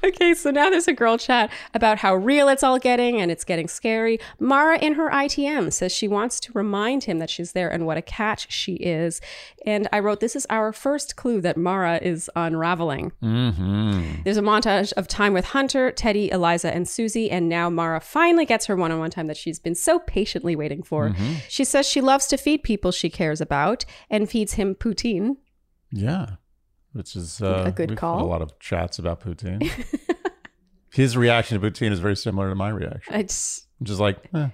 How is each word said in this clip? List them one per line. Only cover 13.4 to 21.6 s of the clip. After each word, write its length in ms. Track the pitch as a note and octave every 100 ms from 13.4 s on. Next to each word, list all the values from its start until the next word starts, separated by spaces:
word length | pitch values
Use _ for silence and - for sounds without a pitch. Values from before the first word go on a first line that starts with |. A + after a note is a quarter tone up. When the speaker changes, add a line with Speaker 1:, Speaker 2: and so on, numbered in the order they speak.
| B2 E2+ F#2 G2+ G#2+ G2 E2 D#2
Speaker 1:
There's 120 | B2 G#3
a 60 |
montage 500 | G#3 G#3 A3+ G3+ G3
of 160 | - F3+
time 240 | - G#3
with 140 | F#3+ F#3
Hunter, 440 | C#4 C4+ C#4 B3+
Teddy, 400 | - A#3 G#3 G#3
Eliza, 420 | F#3 E3+ E3+ E3
and 140 | E3+ F3
Susie, 400 | - A3+ A3+ A3+
and 180 | F3+ E3+
now 200 | E3+ F3
Mara 320 | E3+ E3 D#3+
finally 460 | - D4+ E4+ E4+ D4+
gets 200 | A3+ -
her 100 | F#3+
one-on-one 340 | E3+ D#3+ D#3+
time 160 | F3 D#3
that 100 | D3+
she's 220 | - E3
been 160 | -
so 240 | F3 - E4+
patiently 560 | E4+ - G#3+ F3 E3+
waiting 280 | D#3+ D3+ C#3+
for. 260 | F3+ D3+ A2
Speaker 2:
Mm-hmm. 240 | F2+ G#2+ D#3+ B2
Speaker 1:
She 160 | -